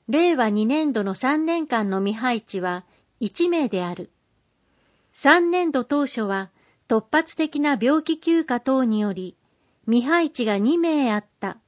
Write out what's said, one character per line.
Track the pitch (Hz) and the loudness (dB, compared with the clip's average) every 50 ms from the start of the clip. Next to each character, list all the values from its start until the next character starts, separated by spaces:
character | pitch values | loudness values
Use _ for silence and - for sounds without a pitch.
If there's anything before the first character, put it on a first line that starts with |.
| - - | -6 -2
令 | 220 311 349 359 330 | 2 2 4 4 4
和 | 262 233 214 | 2 2 2
二 | 208 214 214 | 2 2 2
年 | 226 277 311 311 294 233 | 2 0 0 0 0 0
度 | 220 196 | -2 -2
の | 196 190 | -4 -4
三 | - - 262 294 311 320 | -2 -2 0 0 0 0
年 | 330 339 339 311 | 0 -2 -2 -2
間 | - 254 226 208 196 | -2 -2 -2 -2 -2
の | 190 190 | -2 -2
未 | 196 202 220 | -2 -2 -2
配 | 220 247 254 240 | -2 -2 -2 -2
置 | 220 - - - 185 | -4 -6 -8 -8 -6
は | 180 180 180 180 - _ _ _ _ _ _ - | -4 -4 -6 -6 -10 _ _ _ _ _ _ -8
一 | 233 202 - - 339 359 | -8 -8 -2 -2 -2 0
名 | 339 330 285 208 | 0 0 -2 -2
で | - 185 180 | -2 -4 -4
あ | 175 175 | -4 -6
る。 | - 175 - _ _ _ _ _ _ _ _ _ _ _ _ _ _ _ _ _ _ _ _ | -10 -12 -16 _ _ _ _ _ _ _ _ _ _ _ _ _ _ _ _ _ _ _ _
三 | _ - - 277 320 359 349 339 | _ 0 4 4 4 4 4 2
年 | 349 359 349 330 | 0 0 0 0
度 | 285 262 247 | 0 -2 -2
当 | - 285 294 285 | 0 0 0 0
初 | - - 233 | -2 -2 -4
は | 214 196 196 196 190 - _ _ _ _ _ _ _ | -4 -2 -2 -4 -6 -8 _ _ _ _ _ _ _
突 | - 226 220 214 - | 0 0 0 0 0
発 | - 311 320 - - | 0 0 0 -2 -4
的 | - 311 311 - 294 | -6 -6 -4 -2 -2
な | 294 294 277 196 | 0 0 0 2
病 | 220 254 302 311 302 | 2 2 2 2 0
気 | - 320 320 | -2 -4 -2
休 | - 330 330 330 | 0 0 2 2
暇 | 320 - 247 233 | 2 0 -4 -2
等 | - 277 262 262 254 | 0 0 0 2 2
に | 226 214 214 | 0 0 0
よ | 208 208 190 | 0 -2 -4
り | 185 185 175 - _ _ _ _ _ _ _ _ _ - | -6 -10 -12 -14 _ _ _ _ _ _ _ _ _ -2
未 | 214 233 247 240 | 0 0 2 2
配 | 277 330 349 330 | 2 2 2 2
置 | 311 - - 233 | 0 -2 -2 -2
が | 214 202 | 0 0
二 | 196 208 254 330 339 | 2 2 2 2 2
名 | 330 330 311 294 269 233 208 | 2 2 2 2 0 0 0
あ | |
っ | 208 - _ _ - | -2 -4 _ _ -10
た。 | 208 190 - - _ | -8 -8 -8 -10 _